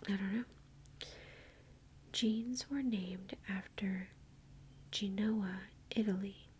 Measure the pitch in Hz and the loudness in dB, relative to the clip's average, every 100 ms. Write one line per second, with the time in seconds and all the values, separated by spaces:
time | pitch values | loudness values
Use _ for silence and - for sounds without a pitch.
0 | - 196 196 214 240 - - - - - | 2 2 4 2 0 -8 -18 -18 -18 -12
1 | - - - - - - - - - - | -12 -12 -14 -16 -18 -18 -20 -20 -20 -20
2 | - - 220 220 233 254 - 277 262 214 | -6 2 4 4 2 -2 0 2 4 2
3 | 185 185 190 - - 190 - - 196 190 | 0 -4 -6 -10 -2 -2 -2 -2 0 0
4 | 185 - - - - - - - - - | -2 -10 -20 -20 -18 -18 -18 -18 -6 -2
5 | 208 196 214 220 190 190 - - - - | 0 4 4 6 4 0 -6 -14 -6 2
6 | 214 190 196 196 - | 4 4 2 -4 -16